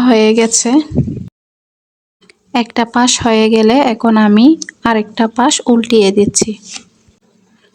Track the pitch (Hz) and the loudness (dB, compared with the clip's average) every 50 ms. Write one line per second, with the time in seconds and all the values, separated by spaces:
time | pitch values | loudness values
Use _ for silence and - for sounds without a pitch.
0 | 247 247 240 220 220 214 220 233 226 226 226 - - 233 247 302 302 - - - | 2 2 2 2 2 2 2 2 0 0 -2 -2 -2 0 0 0 0 -2 -4 -4
1 | - - - - - - - _ _ _ _ _ _ _ _ _ _ _ _ _ | -4 -4 -6 -10 -12 -16 -20 _ _ _ _ _ _ _ _ _ _ _ _ _
2 | _ _ _ _ _ _ _ _ _ _ - 247 233 226 - - 233 226 - 240 | _ _ _ _ _ _ _ _ _ _ -4 -4 -4 -4 -4 -4 -4 -2 0 0
3 | 247 247 - - - 240 226 220 220 220 226 220 214 220 233 277 285 254 240 240 | 0 0 0 -2 -2 0 0 2 2 2 2 2 2 2 2 2 0 0 -2 -2
4 | - 226 220 214 214 208 208 214 233 285 320 320 - - - _ - 233 226 220 | 0 0 2 2 2 2 4 4 4 4 2 2 -2 -10 -14 _ -4 -4 -2 -2
5 | 214 214 - - 226 220 226 - 240 294 294 - - - 240 233 220 - 233 226 | -4 -6 -4 -4 -4 -4 -2 -2 -2 0 -2 -2 -2 0 0 0 0 0 0 2
6 | 202 196 196 208 202 202 - - - - 208 - - - - - - _ _ _ | 2 2 2 0 0 -2 -2 -4 -6 -6 -8 -12 -16 -20 -20 -20 -20 _ _ _
7 | _ _ _ _ _ _ _ _ _ _ _ _ _ _ _ | _ _ _ _ _ _ _ _ _ _ _ _ _ _ _